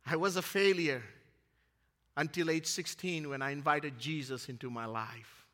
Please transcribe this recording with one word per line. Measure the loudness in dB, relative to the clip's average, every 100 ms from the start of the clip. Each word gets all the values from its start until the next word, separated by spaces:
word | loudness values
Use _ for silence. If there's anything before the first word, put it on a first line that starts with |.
| 0
I | 2
was | 2 2
a |
failure | 0 4 6 6 2 0 -6 -18 -20 _ _ _ _ _ _ _ _ -2
until | 0 2 2
age | 2 0
sixteen | -4 -4 -6 -4 -2 -4
when | -2
I | -2
invited | 0 2 2 2 -6
Jesus | -4 -4 -4 -6 -6
into | -8 -6
my | -6 -4
life. | -4 -6 -10 -18 -20 -20